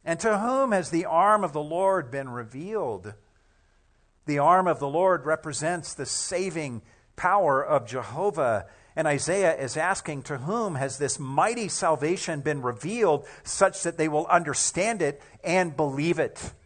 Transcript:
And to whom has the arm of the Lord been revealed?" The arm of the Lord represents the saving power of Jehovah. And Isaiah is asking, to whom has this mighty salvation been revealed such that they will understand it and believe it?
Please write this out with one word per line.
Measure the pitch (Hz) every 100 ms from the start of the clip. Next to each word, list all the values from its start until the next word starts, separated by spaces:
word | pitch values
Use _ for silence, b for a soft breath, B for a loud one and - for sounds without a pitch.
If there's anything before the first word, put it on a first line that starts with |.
| -
And | 190
to | 220 208
whom | 233 262 269
has | 196 170
the | 165 185
arm | 165 196 214
of | 180
the | 147
Lord | 151 170 190 185 131
been | 135 135
revealed?" | 120 113 127 180 214 143 101 98 104 _ _ _ _ _ _ _ _ _ _ -
The | 143
arm | 147 185 180
of | 135
the | 143
Lord | 151 185 170 151
represents | 156 156 139 156 175 151
the | - 131
saving | - - 180 190 165 143 117 b b b -
power | 175 202 170 135
of | 139 147 110
Jehovah. | 127 107 135 202 170 127 104 - B B -
And | 156
Isaiah | 143 151 196 180 160
is | 131 156
asking, | 170 196 - 143
to | 127 139
whom | 139 226 214 143
has | 135 -
this | 143 -
mighty | 131 139 196 240 196
salvation | - 175 151 147 185 - 151
been | 151 143
revealed | 123 117 165 233 196 143 B B
such | - - 196 -
that | 170 165
they | 160
will | 151 165
understand | 151 147 131 - - 208 226
it | 147 143 B B
and | 175 180 175 143
believe | 151 135 160 160
it? | 127 - - -